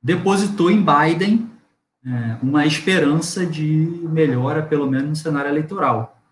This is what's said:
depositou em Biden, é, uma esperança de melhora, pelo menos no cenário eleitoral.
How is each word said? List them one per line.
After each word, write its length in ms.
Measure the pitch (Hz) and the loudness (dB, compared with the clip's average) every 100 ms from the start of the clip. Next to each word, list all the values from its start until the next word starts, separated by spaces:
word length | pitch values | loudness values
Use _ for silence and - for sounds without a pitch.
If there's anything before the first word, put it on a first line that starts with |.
depositou 680 | 123 175 196 196 202 - 170 | 0 0 2 0 0 0 2
em 140 | 214 | 4
Biden, 640 | 165 147 160 165 196 226 - - _ _ _ _ 127 | 4 4 4 2 2 0 0 -14 _ _ _ _ -6
é, 320 | 123 117 113 | -4 -4 -4
uma 240 | 131 147 151 | 0 2 2
esperança 760 | 151 - 185 147 160 160 - | 0 0 2 2 0 -2 -4
de 220 | 175 156 156 156 165 170 | -4 -2 0 0 0 -4
melhora, 580 | 165 160 151 123 131 156 | -4 0 2 2 0 -2
pelo 260 | 156 147 135 | -2 -2 0
menos 220 | 135 147 | -2 -2
no 60 | 151 | -4
cenário 340 | 160 143 139 | -4 -4 -2
eleitoral. 720 | 147 156 196 139 110 117 _ _ | -2 -4 -2 -2 -2 -6 _ _